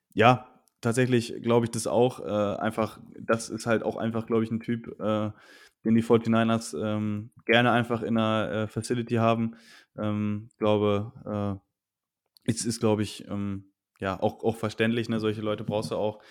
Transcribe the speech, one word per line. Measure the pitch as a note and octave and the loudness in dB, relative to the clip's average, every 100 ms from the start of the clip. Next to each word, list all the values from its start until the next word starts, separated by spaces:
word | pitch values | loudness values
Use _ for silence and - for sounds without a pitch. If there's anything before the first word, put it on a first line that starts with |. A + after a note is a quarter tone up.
| _ | _
ja, | - A2+ B2 - _ _ _ | 6 6 6 0 _ _ _
tatsächlich | A#2 A#2 B2+ B2 A#2 - | -2 2 4 2 0 -4
glaub | A#2 A#2 | 2 4
ich | A#2 | 2
das | A#2 - | -2 0
auch. | G#2+ B2 - | 2 2 0
Äh, | - G#2 G2+ - | -4 -2 0 -2
einfach, | A2 A2+ G#2+ - - - | -2 -2 -4 -4 -20 -10
das | - A2+ - | -2 -2 -2
ist | A2 A#2+ | -6 0
halt | A2 | 0
auch | - - | 0 -4
einfach, | A2+ A2+ A2 | -4 -4 0
glaub | A2+ | 0
ich, | A2+ | 0
ein | A2+ | -2
Typ, | A2+ A#2 A#2 - | -4 -4 -6 -6
äh, | G#2 G#2+ G#2+ - - - - _ | -2 -2 -2 -6 -16 -20 -20 _
den | A2+ | 2
die | A2+ | 2
forty-niners, | A2+ A#2 A#2 A2+ A2+ A2+ - | 6 4 4 2 2 0 -2
ähm, | D2+ G#2+ G#2+ G#2+ G#2 A2+ - | -6 -4 -2 -2 -4 -8 -8
gerne | - A2+ B2 | 2 4 6
einfach | A#2 A#2 A#2 | 4 2 -2
in | G#2 A2+ | -2 0
einer, | A2 A2 F2+ | 2 0 -2
äh, | A2 G#2+ | -2 -4
Facility | - A2 B2 A#2 A#2 | -4 -4 -4 -2 2
haben. | A2+ A2+ A2+ - - - _ - | 4 2 0 -6 -20 -20 _ -6
Ähm, | G#2+ G#2 G#2 G#2 A2+ - | -4 -2 -2 -4 -8 -2
glaube, | G#2+ G#2+ G#2 G2+ A2+ - G2+ G#2 G2+ F#2+ | 2 4 4 2 -2 -10 -8 -4 -4 -6
äh, | - _ _ _ _ _ _ _ - | -10 _ _ _ _ _ _ _ -4
es | A2+ | -2
ist, | A2+ A2+ | -4 0
glaub | A2+ G#2+ | 2 2
ich, | G2+ - - | -2 -8 -10
ähm, | G2+ G2+ G2 G2 _ _ - | -8 -6 -8 -12 _ _ -8
ja, | G2 F#2 | -6 -2
auch, | G#2+ - | -2 0
auch | A2+ A2+ | -2 -2
verständlich, | G#2+ - A2+ A#2 A2+ | -4 -2 0 0 -2
ne? | A2+ | -2
Solche | A2 G#2+ | -2 -2
Leute | G#2+ G#2 | -4 -6
brauchst | G#2+ G#2 A2+ | -4 -4 -4
du | F#2+ | -2
auch, | G#2 - - | -2 -4 -12